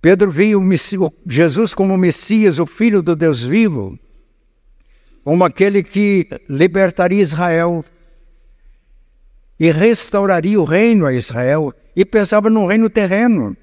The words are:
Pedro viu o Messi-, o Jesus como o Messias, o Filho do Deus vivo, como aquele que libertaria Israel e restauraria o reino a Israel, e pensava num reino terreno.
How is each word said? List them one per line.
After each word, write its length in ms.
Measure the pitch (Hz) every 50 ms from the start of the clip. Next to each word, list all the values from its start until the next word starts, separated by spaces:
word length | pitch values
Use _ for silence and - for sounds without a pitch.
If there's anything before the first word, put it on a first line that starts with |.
Pedro 280 | - 160 190 185 208 196
viu 300 | 151 143 202 214 214 196
o 20 |
Messi-, 360 | 190 185 190 160 - - 202
o 140 | 185 185 156 _ _ _
Jesus 480 | 180 117 135 170 165 131 170 226 208 -
como 200 | - 196 196 190
o 40 |
Messias, 640 | 185 185 175 - - - - 214 220 214 196 151 143
o 60 | 170
Filho 360 | 147 - - 220 233 208 196
do 140 | 160 170 170
Deus 260 | 151 165 160 147 120
vivo, 560 | 117 123 156 220 226 208 156 123 101 92 104 - _ _ _ - _ _ _ _ _ _ _ _ _ _ _ _ _ _ _ _ _ _ _ _ _
como 200 | 143 156 180 185
aquele 380 | 170 135 - 185 202 202 202
que 460 | 180 - - 196 208 202 202 190 165 _ - - _
libertaria 760 | - 143 135 165 185 165 196 196 175 165 - 180 180 190 202 202
Israel 600 | 151 156 156 180 175 165 165 170 175 175 165 151 _ _ _ _ _ _ _ _ _ _ _ _ _ - _ _ - - _ _ _ _ _ _ _ _ _ _ _ _ - _ _ _ _
e 120 | 156 165
restauraria 920 | 156 156 190 226 233 - - - - 202 196 196 190 170 156 190 208 208
o 20 | 165
reino 440 | 139 160 185 220 233 226 202 165
a 60 | 139 127
Israel, 580 | 123 113 - 120 117 123 127 143 156 156 139 - _ _ _ _
e 100 | 175 190
pensava 420 | - - 220 202 - - 214 202
num 200 | 220 220 220 202
reino 200 | 175 202 220 226
terreno. 680 | 220 - 226 208 180 190 202 233 247 226 175 120 104 92 _